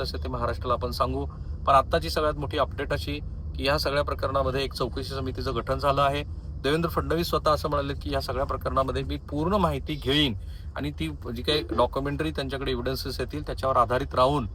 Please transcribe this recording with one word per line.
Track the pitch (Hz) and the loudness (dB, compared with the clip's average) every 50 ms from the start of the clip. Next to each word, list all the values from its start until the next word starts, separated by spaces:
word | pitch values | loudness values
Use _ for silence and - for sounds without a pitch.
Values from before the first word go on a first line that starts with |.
तसे | 135 - - - - | -4 -4 -4 -4 -4
ते | |
महाराष्ट्राला | 127 127 120 120 117 117 - - 127 120 | -4 -2 -2 -2 -2 -2 -2 0 0 0
आपण | - 123 123 | 0 0 -2
सांगू. | 120 - 131 127 131 139 143 - - - - - - - - | 0 0 0 0 0 -2 -4 -4 -6 -8 -8 -8 -6 0 4
पण | - 139 | 6 6
आत्ताची | - - - 170 165 160 165 | 6 6 6 2 2 2 2
सगळ्यात | - 165 156 151 147 | 0 2 2 2 0
मोठी | 147 143 139 151 | 0 -2 -2 0
अपडेट | 147 131 - - 135 143 147 147 | 0 0 0 -2 -4 -2 -2 -2
अशी | 135 - - 147 - - - - - - - - | -2 -2 -4 -4 -4 -6 -6 -8 -6 -6 -6 -4
की | - 131 | 0 2
ह्या | 135 147 | 2 2
सगळ्या | 151 - 147 139 143 143 | 2 2 2 2 2 0
प्रकरणामध्ये | 147 139 - 143 135 135 139 135 131 123 139 135 | 0 -2 -2 -2 0 2 2 2 2 2 0 -2
एक | 127 - | -2 -2
चौकशी | - 135 113 - 139 131 - 135 | -2 -2 -2 -2 -4 -6 -4 -4
समितीचं | 135 131 131 - - - 135 123 | -4 -4 -4 -4 -2 -2 -2 -2
गठन | 113 113 131 135 | -2 0 -2 -2
झालं | 131 143 143 131 143 | 2 2 2 4 6
आहे. | 143 139 143 147 147 - - - - - - - - | 4 4 4 0 -4 -4 -8 -8 -8 -8 -6 -2 2
देवेंद्र | 135 151 165 170 165 | 2 2 4 2 2
फडणवीस | - 156 135 139 151 170 175 | 0 0 0 2 0 0 2
स्वतः | - 165 151 - 160 | 2 0 2 4 4
असं | 151 143 - 151 | 2 2 2 0
म्हणाले | 147 143 139 139 139 | 0 0 0 -2 -4
की | - - 143 139 | -4 -4 -2 -2
"या | 135 | -2
सगळ्या | - - 127 127 139 | -2 -2 -2 -2 -2
प्रकरणामध्ये | 139 139 - - - 131 131 135 135 127 135 135 | -2 -2 -2 -2 0 2 2 2 2 0 -2 -2
मी | 139 147 | -2 -4
पूर्ण | 147 - - 143 147 156 180 208 | -6 -4 -4 -2 0 2 2 4
माहिती | 208 180 160 147 131 - - - | 4 4 4 2 0 -2 -4 -6
घेईन | 143 - 127 139 151 147 131 101 95 - - - - - - - | -2 0 2 4 4 4 2 0 -4 -8 -10 -10 -10 -10 -8 -6
आणि | 139 139 151 | -4 -4 -4
ती | 147 - 160 160 147 - - 123 120 | -4 -4 -4 -4 -4 -6 -8 -6 -6
जी | 120 | -4
काही | 120 - 147 156 | 0 0 0 0
डॉक्युमेंटरी | 160 - 151 123 120 120 - 135 139 143 143 135 156 160 | 0 0 2 2 2 2 2 0 -2 0 0 0 -2 -2
त्यांच्याकडे | 151 143 139 131 135 131 139 135 | -2 -2 -4 -4 -4 -4 -2 -2
एव्हिडन्सेस | 131 120 120 127 135 127 - 135 123 - | -2 -2 -2 -2 -2 -2 -4 -6 -4 -4
येतील | 127 - - 147 147 | -4 -4 -4 -6 -6
त्याच्यावर | - 127 - - 165 165 | -6 -4 -2 0 2 4
आधारित | - 143 110 123 127 143 - - | 4 4 4 2 0 0 0 2
राहून | 127 127 135 147 143 113 98 | 4 4 4 4 2 0 -2